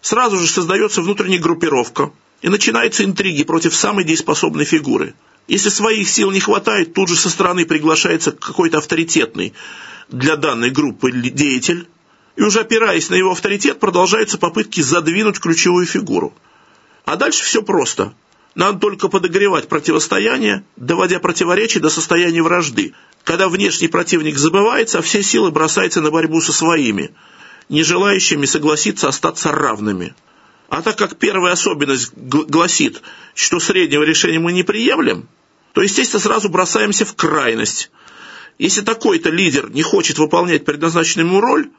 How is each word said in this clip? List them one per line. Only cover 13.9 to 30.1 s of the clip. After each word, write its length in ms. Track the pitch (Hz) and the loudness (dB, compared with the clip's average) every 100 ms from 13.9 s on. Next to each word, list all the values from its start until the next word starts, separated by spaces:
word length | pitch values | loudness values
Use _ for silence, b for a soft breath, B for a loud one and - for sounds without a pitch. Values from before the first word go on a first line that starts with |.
| 175 185 220 214 - | 2 2 2 0 -2
попытки 420 | 170 135 - - | -2 -2 -4 -2
задвинуть 580 | 131 170 156 180 214 196 | 0 0 0 0 0 -2
ключевую 460 | 170 160 180 180 175 | -2 0 2 2 0
фигуру. 480 | - 196 92 78 - b b b b b b - | -2 -2 -2 -4 -8 b b b b b b -6
А 120 | 170 | 0
дальше 260 | 285 - | 0 0
все 180 | - 233 | 0 -2
просто. 540 | 208 180 123 - 98 - _ b b - | 0 0 0 -2 -4 -6 _ b b 0
Надо 240 | 185 196 | 0 2
только 300 | 208 196 190 | -2 0 -2
подогревать 580 | 196 175 180 202 165 - | 0 0 2 2 0 -2
противостояние, 960 | 156 147 113 - 190 214 262 214 202 - - | -4 0 0 0 0 0 0 0 -2 -6 -12
доводя 420 | 127 170 185 180 | -4 0 2 0
противоречия 640 | 175 170 175 185 220 170 | -2 0 0 2 0 0
до 80 | 151 | 0
состояния 520 | 156 - 170 175 165 | 0 0 0 2 2
вражды, 520 | 165 175 151 110 82 B B B - | 2 0 0 -2 -4 B B B -4
когда 240 | 170 190 | 0 0
внешний 400 | 185 202 - 170 | 2 -2 0 0
противник 480 | 170 175 175 156 139 | 0 0 0 0 0
забывается, 640 | 151 185 214 247 226 175 | 2 4 2 2 0 0
а 20 | |
все 200 | 165 208 | 0 0
силы 300 | 190 - 196 | 2 2 2
бросаются 480 | 156 156 196 185 175 | 2 0 0 0 0
на 100 | 151 | 0
борьбу 300 | 160 165 160 | 2 2 0
со 140 | 160 | 0
своими, 600 | 147 160 160 127 98 71 B B B B B B | 0 2 2 2 -2 -4 B B B B B B
не 160 | 151 | 0
желающими 600 | 156 175 202 190 - 151 143 | 2 2 2 2 2 0 0
согласиться 640 | 151 151 151 - - 139 | 0 0 0 -2 -2 -2
остаться 420 | 135 165 165 160 | 0 -4 -2 -2
равными. 640 | 151 139 107 107 95 87 | 0 -2 -2 -2 -4 -6